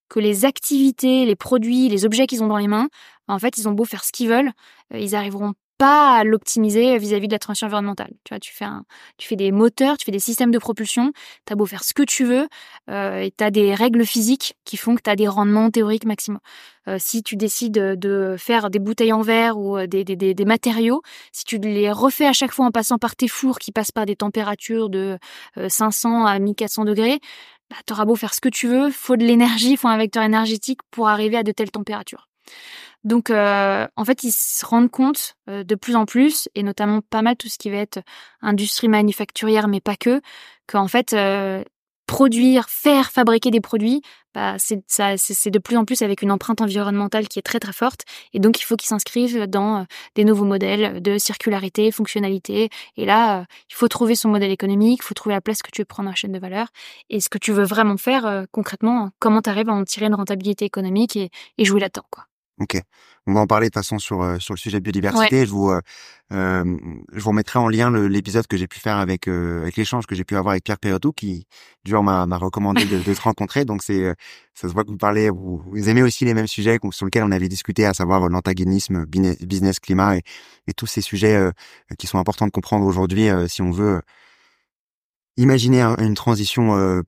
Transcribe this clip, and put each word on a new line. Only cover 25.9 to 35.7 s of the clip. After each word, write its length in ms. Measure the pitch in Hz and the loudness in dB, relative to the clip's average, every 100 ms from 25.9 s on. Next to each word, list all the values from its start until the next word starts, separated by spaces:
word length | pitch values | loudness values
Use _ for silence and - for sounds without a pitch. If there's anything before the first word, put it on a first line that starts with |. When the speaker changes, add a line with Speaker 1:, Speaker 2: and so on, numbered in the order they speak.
Speaker 1:
cents 340 | 208 233 233 220 | 0 0 2 2
à 120 | 196 | 2
mille 160 | 202 202 | 0 -2
quatre 160 | 214 | -4
cents 120 | - | -2
degrés, 360 | 214 214 226 285 - - - _ _ | 0 2 2 0 -4 -20 -20 _ _
bah, 60 | - - | -18 -10
t'auras 180 | 214 | -2
beau 120 | 214 233 | 0 0
faire 180 | 208 | 0
ce 80 | - | -2
que 80 | 254 | -2
tu 180 | - 240 | -2 0
veux, 220 | 254 285 | 2 2
faut 260 | 269 - 247 | -2 0 2
de 80 | |
l'énergie, 540 | 233 240 240 226 240 269 | 6 6 4 2 2 2
faut 100 | 240 | 2
un 80 | 220 | 2
vecteur 280 | 220 233 | 0 0
énergétique 560 | 214 220 220 214 - 262 _ | 2 2 0 -2 -6 -8 _
pour 180 | - 214 | -2 0
arriver 300 | 208 214 233 | 2 0 0
à 40 | |
de 100 | 214 | -2
telles 180 | 208 208 | -2 -6
températures. 580 | 208 202 208 - - _ _ - - - - - _ | -6 -10 -10 -12 -18 _ _ -20 -20 -20 -20 -20 _
Donc, 280 | 214 233 226 | 0 0 2
euh, 560 | 214 202 202 196 196 - - | 2 2 2 2 0 -4 -4
en 80 | |
fait, 200 | 220 254 | -2 0
ils 80 | 247 | -2
se 340 | - - - - | -4 -4 -6 0
rendent 240 | 233 240 | 2 2
compte, 460 | - 262 294 - - - | 2 0 0 -6 -12 -14
euh, 160 | 202 | -12
de 100 | 185 | -4